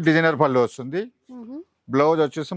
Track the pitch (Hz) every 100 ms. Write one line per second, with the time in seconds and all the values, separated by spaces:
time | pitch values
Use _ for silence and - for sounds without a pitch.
0 | 160 160 165 143 147 127 120 - 127 165
1 | 233 _ _ 247 226 277 359 _ - 131
2 | 147 160 151 160 147